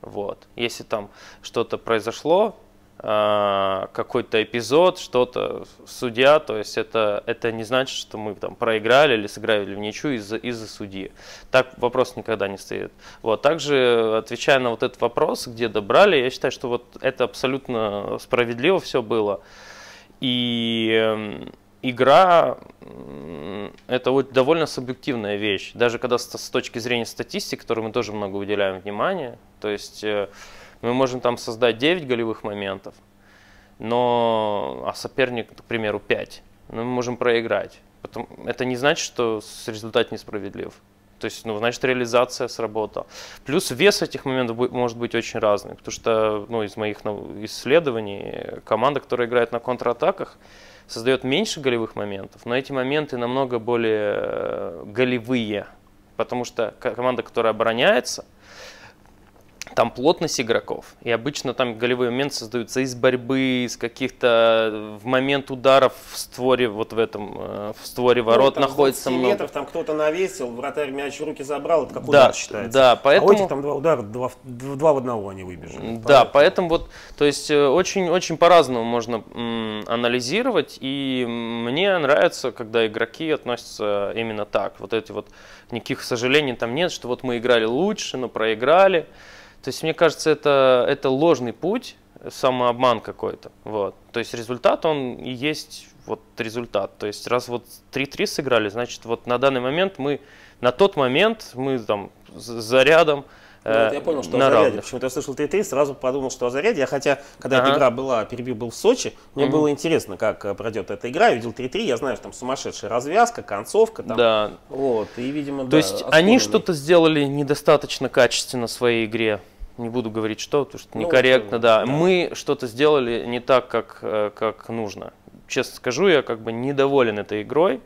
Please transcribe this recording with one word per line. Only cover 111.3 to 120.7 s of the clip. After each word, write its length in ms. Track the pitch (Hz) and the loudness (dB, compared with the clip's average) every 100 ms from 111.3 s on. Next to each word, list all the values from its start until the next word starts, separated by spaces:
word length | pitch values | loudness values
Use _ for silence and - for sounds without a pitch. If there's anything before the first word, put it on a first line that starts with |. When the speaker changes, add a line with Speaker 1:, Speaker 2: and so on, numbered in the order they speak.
| 131 | 4
Speaker 2:
видел 180 | 117 | -2
три 160 | 104 127 | -8 -6
три, 160 | 185 220 | -4 -2
я 100 | 117 | -2
знаю, 200 | 135 104 | -2 -4
что 80 | |
там 100 | 104 | -8
сумасшедшая 560 | - 127 135 107 90 104 | -12 -6 -6 -6 -8 -4
развязка, 500 | 113 135 190 233 - | -4 0 2 2 0
концовка. 600 | - 101 110 196 220 - | -8 -8 -2 2 2 0
Там. 160 | - 117 | -6 2
Speaker 1:
Да. 320 | 117 110 107 - _ | 4 4 0 -4 _
Speaker 2:
Вот, 400 | 135 135 113 101 - | -4 0 0 -2 -6
и, 140 | 123 | -6
видимо, 340 | 147 143 139 | -6 -6 -6
Speaker 1:
То 60 | 131 | 2
Speaker 2:
да, 60 | 151 | 2
Speaker 1:
есть 240 | 151 95 | 2 -4
они 340 | - 156 180 247 | 4 4 8 6
Speaker 2:
оскомины. 20 | |
Speaker 1:
что-то 340 | 208 214 - | 4 0 0
сделали 500 | 160 139 175 160 156 | -4 4 6 6 4
недостаточно 840 | 139 143 143 143 - 147 135 - 131 | 0 -2 -2 0 4 4 2 -6 -2
качественно 560 | - 120 - - 127 117 | 4 4 4 -4 -4 -4
в 40 | |
своей 360 | - 123 117 110 | 0 0 2 0
игре. 340 | 110 110 104 - _ - - | 0 0 -2 -6 _ -16 -10
Не 120 | 117 | -6
буду 200 | 120 113 | -4 -4
говорить 300 | 110 110 110 | -4 -4 -6
что, 260 | - 147 | -2 -2
потому 140 | 131 | -2